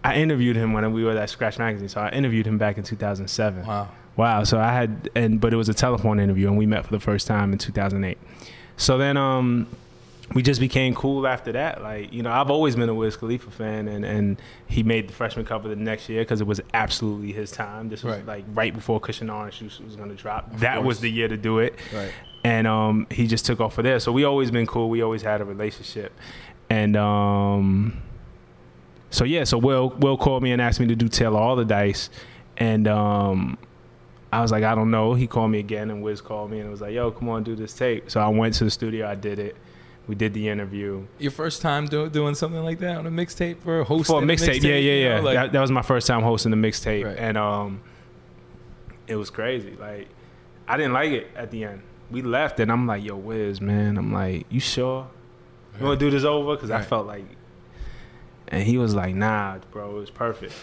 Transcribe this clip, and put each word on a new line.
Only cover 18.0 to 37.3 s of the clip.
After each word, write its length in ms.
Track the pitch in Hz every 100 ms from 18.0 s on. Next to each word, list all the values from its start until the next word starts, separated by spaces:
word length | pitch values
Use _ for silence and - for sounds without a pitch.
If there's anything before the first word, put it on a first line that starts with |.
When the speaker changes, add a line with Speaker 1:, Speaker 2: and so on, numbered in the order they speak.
Speaker 1:
was, 120 | 120 104
Speaker 2:
Right. 100 | 110
Speaker 1:
like, 180 | 104 98
right 220 | 107 113
before 260 | 107 - 110
Cushion 300 | - 110 113
Orange 280 | 107 104 -
Juice 220 | 107 -
was 160 | 110 107
gonna 180 | 101
drop. 380 | 98 110 107 -
Speaker 2:
Of 80 | 110
Speaker 1:
That 240 | 117 131
was 120 | 127 110
Speaker 2:
course. 20 |
Speaker 1:
the 100 | 117
year 180 | 113 113
to 80 | 110
do 200 | 110 110
it. 160 | 120 - -
Speaker 2:
Right. 160 | 107 98 - - -
Speaker 1:
And, 220 | 120 113 110
um, 400 | 110 107 107 -
he 160 | - 117
just 200 | 113 -
took 120 | 117
off 160 | 110
for 80 | -
there. 160 | 120 127
So 120 | 123
we 120 | 123
always 260 | 143 139 127
been 160 | 120 113
cool. 240 | 120 113
We 100 | 117
always 200 | 113 110
had 180 | 107 104
a 40 | 101
relationship. 680 | 98 107 - - 107 101 - - - - - -
And, 260 | 110 107
um, 1000 | 104 104 104 101 101 101 101 98 95 107 - - - - - - - - - - - -
so, 160 | -
yeah, 200 | 123 165
so 120 | 135 117
Will, 380 | 127 135 127 127
Will 200 | 139 135
called 240 | 147 131
me 100 | 127
and 80 | 123
asked 180 | 120 117
me 80 | 120
to 60 |
do 140 | 117 117
Taylor 300 | - 117 107
All 160 | 113 127
the 80 |
Dice. 460 | 110 104 104 95 - - - - - -
And, 280 | 117 107 107
um, 720 | 104 104 104 101 95 64 65 - - - - - - -
I 120 | 113
was 100 | 117
like, 100 | 107
"I 120 | 107
don't 160 | 113 110
know." 240 | 113 110
He 120 | 123 123
called 240 | 120 110
me 80 | 107
again, 320 | 101 107 107
and 120 | 104
Wiz 180 | 104 104
called 300 | - 107 104
me 100 | 107
and 100 | 104
was 120 | 104
like, 100 | 104
"Yo, 180 | 117 120
come 200 | 117 120